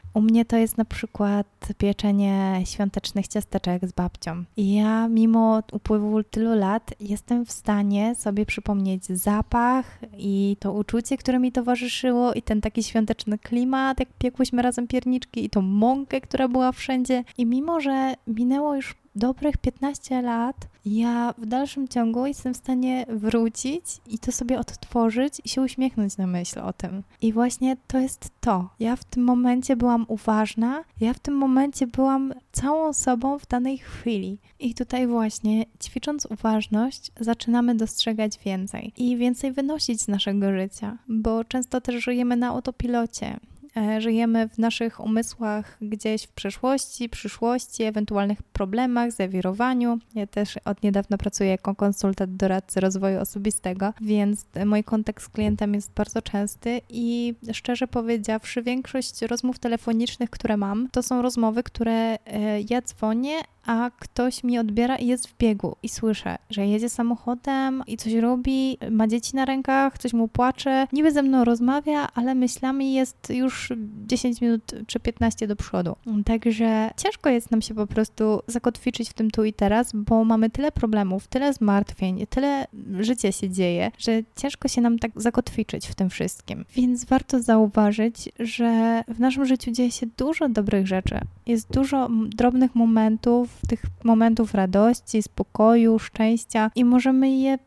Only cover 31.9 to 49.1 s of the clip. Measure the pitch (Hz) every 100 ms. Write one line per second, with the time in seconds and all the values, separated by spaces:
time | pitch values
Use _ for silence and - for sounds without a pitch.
31.9 | 262 269 269 269 254 _ - 262 311 320
32.9 | 277 - 240 262 285 - 247 254 269 -
33.9 | - 233 208 190 202 _ - 247 233 247
34.9 | 254 247 233 220 - 214 220 226 - -
35.9 | 247 - 294 - 214 226 220 - 214 247
36.9 | - - - 226 233 - 240 240 233 220
37.9 | - - 220 214 - 202 190 190 - -
38.9 | - 247 240 247 247 269 262 277 302 -
39.9 | 220 - 202 202 202 196 190 196 - 208
40.9 | 233 - 220 220 226 226 254 247 254 247
41.9 | 240 240 247 247 240 247 247 254 240 240
42.9 | 240 226 - - - - - 294 226 208
43.9 | 220 226 226 233 226 220 - 226 - 233
44.9 | - 220 220 233 - 220 208 208 - 208
45.9 | 208 220 220 - - 196 - 247 269 -
46.9 | - 233 - - - 233 254 - - 220
47.9 | 214 208 202 202 208 - - 190 220 254
48.9 | 240 233